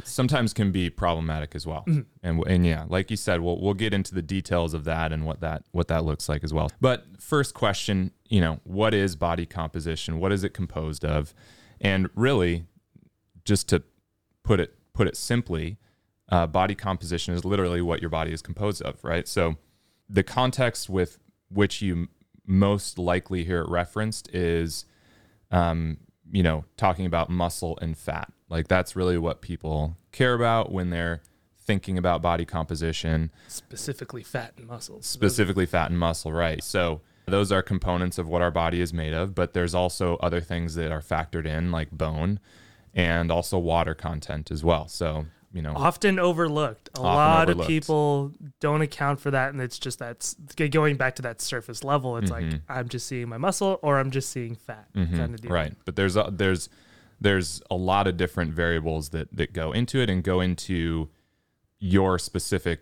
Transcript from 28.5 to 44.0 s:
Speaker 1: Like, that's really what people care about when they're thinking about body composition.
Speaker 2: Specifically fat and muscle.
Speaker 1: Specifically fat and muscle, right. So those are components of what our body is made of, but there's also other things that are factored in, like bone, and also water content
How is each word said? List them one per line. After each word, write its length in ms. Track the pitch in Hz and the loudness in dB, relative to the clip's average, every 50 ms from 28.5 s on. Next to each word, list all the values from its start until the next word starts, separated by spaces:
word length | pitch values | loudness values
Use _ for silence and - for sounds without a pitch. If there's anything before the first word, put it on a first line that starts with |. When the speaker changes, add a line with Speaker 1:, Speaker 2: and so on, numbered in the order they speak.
Speaker 1:
Like, 180 | 82 82 80 - | -4 -4 0 2
that's 280 | 92 92 87 - - | 2 2 2 0 -2
really 220 | 95 90 90 90 85 | 0 2 2 2 2
what 220 | 82 85 - - - | 0 -2 -4 -6 -8
people 540 | - 85 - - 78 78 76 76 80 82 - _ _ - | -10 -10 -8 -4 -4 -2 0 -2 -2 -4 -8 _ _ 0
care 200 | - 131 127 123 | 2 4 4 4
about 380 | 117 120 117 113 113 110 - - | 4 4 4 4 2 2 0 -2
when 160 | 95 90 87 | -2 -2 -2
they're 320 | 87 85 85 85 85 82 - _ _ _ _ _ _ _ | -2 -2 -2 -2 -4 -6 -8 _ _ _ _ _ _ _
thinking 400 | _ - 104 95 - - 95 90 | _ 0 0 0 0 0 -2 0
about 240 | 90 90 87 80 82 | 2 2 2 2 2
body 220 | 87 85 85 85 | 2 2 2 0
composition. 840 | - - 85 80 - 87 76 82 82 80 - - 82 80 78 80 80 - _ - | -2 -2 -4 -4 -2 -4 -2 -2 -2 -2 -2 0 0 2 2 0 -2 -4 _ -18
Speaker 2:
Specifically 760 | - - - - _ - - - - 135 - - - - 120 - | -16 -16 -16 -16 _ -14 -10 -8 -8 -8 -8 -10 -12 -12 -14 -14
fat 320 | - - 131 117 113 - | -8 -8 -8 -8 -8 -14
and 100 | - 117 | -20 -16
muscle. 360 | 113 120 110 - - - 110 - | -16 -14 -14 -14 -14 -16 -12 -8
Speaker 1:
Specifically 640 | - - - 107 98 - 113 104 87 95 95 92 | -8 -2 2 2 2 4 4 2 2 4 2 2
fat 240 | 82 - 87 80 - | 2 2 0 0 2
and 80 | 87 87 | 0 0
muscle, 340 | 85 82 82 - - 82 78 | 0 0 0 -2 -4 -4 -2
right. 300 | 82 85 82 78 - - | 0 0 0 -2 -4 -6
So 380 | - - 98 87 85 78 76 - _ _ _ _ | -2 0 0 0 0 -2 -4 -8 _ _ _ _
those 260 | - 92 98 104 95 98 | 0 2 2 2 4 2
are 100 | 92 92 | 2 2
components 540 | - 101 90 - 95 90 87 90 90 - - | 2 -2 0 0 0 0 0 0 -2 -2 -4
of 80 | 85 80 | -4 -2
what 120 | 85 87 | 0 2
our 100 | 87 87 | 2 2
body 300 | 78 85 82 82 85 87 | 2 2 0 2 2 0
is 120 | 87 85 85 | 0 0 -2
made 180 | 85 78 78 80 | -4 -2 -2 -2
of, 220 | 80 90 98 92 | -2 -2 -2 0
but 180 | - 90 85 - | -2 -2 0 0
there's 220 | 92 87 85 85 | 0 0 2 2
also 420 | 90 90 90 - - 95 87 85 | 2 2 0 0 0 0 0 0
other 240 | 82 - 87 82 87 | 0 0 0 0 0
things 340 | 82 - 87 85 85 82 78 | -2 -4 -4 -4 -4 -4 -4
that 140 | 85 82 78 | -4 -4 -2
are 100 | 80 76 73 | -4 -4 -4
factored 440 | - 80 78 78 - - 85 78 | -2 -2 -2 -2 -4 -4 -4 -4
in, 240 | 78 78 80 85 90 | -2 -2 -2 -2 -2
like 200 | 85 82 78 - | -2 -2 -4 -6
bone, 500 | - 76 80 78 80 78 80 95 104 101 - _ - - - - - _ _ - _ | -4 -4 -4 -2 -2 -2 0 0 -2 -2 -6 _ -20 -20 -20 -20 -20 _ _ -6 _
and 360 | 95 87 85 82 85 85 82 | 0 2 2 2 2 2 2
also 280 | 82 87 87 - - 92 | 2 0 0 0 0 0
water 360 | 85 82 82 85 82 82 - | 0 2 2 2 2 0 -2
content 560 | - | -4